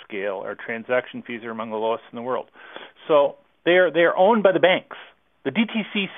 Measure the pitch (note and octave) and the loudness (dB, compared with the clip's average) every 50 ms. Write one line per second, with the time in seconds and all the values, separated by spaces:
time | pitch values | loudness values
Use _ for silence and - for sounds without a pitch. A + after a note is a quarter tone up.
0 | - - A2 G2 G2 G#2 F#2+ G2 G#2+ A2 G#2 - - - A#2 A2+ A2 - B2+ B2+ | -18 -12 -10 -6 -6 -6 -6 -6 -8 -10 -12 -12 -10 -10 -10 -10 -4 -2 -2 -2
1 | B2 - - A#2+ - - A#2+ A2 A2+ A#2 A2+ A2+ A2+ A2+ A2 G#2+ A2 A2+ A#2 - | -2 -4 -10 -14 -12 -12 -12 -10 -10 -10 -10 -10 -8 -8 -6 -4 -2 -2 -2 -4
2 | - - - A#2+ A#2 B2+ B2 - - - _ - - - - - - - _ _ | -6 -12 -14 -12 -8 -6 -6 -6 -6 -10 _ -20 -20 -20 -20 -20 -20 -20 _ _
3 | - - D#3+ C#3+ C#3+ - - - _ _ _ _ _ E3 F3 F#3 F#3 E3 C3+ E3 | -2 2 4 4 4 2 0 -6 _ _ _ _ _ 2 4 4 4 4 4 2
4 | F3 D#3+ - - F#3 G#3 A#3 A3 G3 G3 F3+ D#3 C#3+ F3+ F3+ - - _ - - | 2 2 4 4 4 4 4 4 4 4 4 6 4 4 4 2 -2 _ -16 -18
5 | - - _ _ _ _ _ _ _ C#3 C3 G#3 A3+ G#3+ - A3 F#3+ - - G#3 | -18 -20 _ _ _ _ _ _ _ -4 0 0 0 0 -2 -4 -6 -4 -4 -4
6 | G3 - - | -4 -4 -4